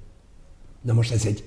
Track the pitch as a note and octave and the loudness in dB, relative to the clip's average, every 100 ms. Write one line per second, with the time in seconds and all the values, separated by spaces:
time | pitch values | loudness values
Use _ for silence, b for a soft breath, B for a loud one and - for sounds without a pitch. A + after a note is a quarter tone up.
0 | - - - - - - - - A#2+ A#2 | -20 -20 -20 -20 -20 -20 -20 -8 0 2
1 | A#2 A#2 G#2+ G#2 | 4 2 0 -2